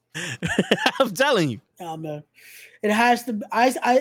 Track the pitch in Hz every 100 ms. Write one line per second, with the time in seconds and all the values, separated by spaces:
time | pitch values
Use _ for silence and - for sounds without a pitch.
0 | _ 156 175 127 165 - - - - -
1 | 262 175 285 247 156 110 _ _ 175 160
2 | 160 147 - _ - - - _ 214 208
3 | 240 240 240 214 - 214 247 - - 254